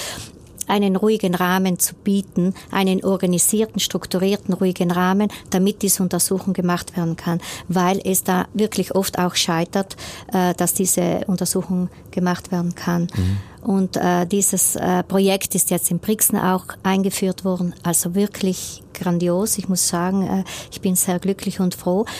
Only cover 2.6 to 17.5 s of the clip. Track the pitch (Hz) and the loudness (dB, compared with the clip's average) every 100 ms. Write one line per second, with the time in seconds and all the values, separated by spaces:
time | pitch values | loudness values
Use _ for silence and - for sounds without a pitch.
2.6 | - 196 190 185 190 185 180 175 - 214 | -4 0 2 2 2 0 2 2 2 2
3.6 | 214 196 - 180 - 180 190 202 - 180 | 0 -2 -4 -4 -2 0 2 0 0 0
4.6 | 190 180 175 175 180 196 208 - - 190 | 0 2 0 2 2 4 2 -2 -2 2
5.6 | 196 214 196 - 180 175 - 190 196 185 | 2 2 0 2 0 0 0 0 0 0
6.6 | 180 175 - - 165 165 - 170 - - | 0 -2 -4 -4 -2 -2 -2 -2 -4 -10
7.6 | - 180 180 196 - 190 - 180 - 202 | -4 2 2 2 0 0 2 0 0 0
8.6 | 214 - 180 190 190 - 180 - - 165 | 0 0 0 0 0 0 0 0 0 0
9.6 | 170 196 196 - - - - 190 180 170 | 0 0 -2 -6 -14 -14 -4 2 2 2
10.6 | 175 - 185 - 175 170 - 180 180 185 | 0 0 0 2 2 0 0 -2 0 -2
11.6 | 180 180 180 - - - 180 175 - 180 | -2 -2 -2 -6 -10 -2 0 -2 -2 -2
12.6 | 175 - - 175 175 - 92 98 - - | -2 -2 -2 0 0 0 0 0 -6 -8
13.6 | 226 196 185 - 180 175 175 202 190 185 | 0 2 2 0 2 2 2 2 2 2
14.6 | - - 180 180 180 196 196 196 - 185 | 0 0 0 0 2 2 4 2 0 -2
15.6 | - 175 - 175 - 220 - 202 185 185 | 0 0 0 -2 0 0 2 2 2 0
16.6 | - - 190 196 190 - 190 180 190 | -2 -4 0 2 0 0 -2 -2 -2